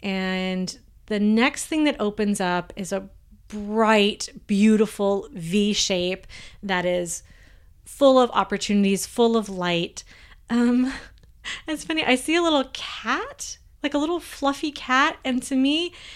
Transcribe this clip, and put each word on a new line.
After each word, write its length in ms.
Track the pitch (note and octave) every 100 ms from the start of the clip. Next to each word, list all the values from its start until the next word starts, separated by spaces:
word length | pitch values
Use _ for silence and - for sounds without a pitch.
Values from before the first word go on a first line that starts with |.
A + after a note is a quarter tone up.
And 760 | G3+ F#3+ F#3 F#3 F#3 F#3 F3+ - - - -
the 120 | G#3+
next 460 | G#3 A3 C4 D4 -
thing 180 | D#4+
that 120 | D4+ C4
opens 420 | G#3 G#3 G#3 G3+
up 300 | F#3 F3+ F3 -
is 160 | F#3
a 160 | G3 G3 - - - -
bright, 800 | G#3+ G#3 G#3+ A3 A3 G3+ - - - -
beautiful 840 | G3+ G#3+ G#3+ G#3+ - G3+ G3 -
V 400 | G3 E3 G3 G#3
shape 540 | G3+ - F#3+ F3+ F#3 - - - -
that 220 | G3+ F#3
is 380 | F3 F3+ E3+ - - - - - - - -
full 320 | - C#4 C4
of 120 | A#3+
opportunities, 760 | - F#3+ G3 - G3+ G3 G3 -
full 300 | - A#3 A3+
of 120 | G3+
light. 560 | F#3+ F3 E3+ E3+ - - - - - -
Um, 420 | A#3 A#3+ B3 B3+ - - - -
<laughs> 380 | - - - -
it's 180 | D4+
funny. 200 | - D#4+
I 100 | - B3+
see 180 | - E4
a 60 |
little 220 | E4+ D4+ C4
cat, 840 | - - - A3 C#4 A#4+ D5+ - - - -
like 120 | D4
a 40 | C#4+
little 220 | D4+ F4
fluffy 500 | - - C#4 C#4 D#4
cat. 460 | C#4 - B3+ D4 -
And 180 | C4+ B3+
to 120 | - C4+
me, 380 | C4+ D4+ F4 - -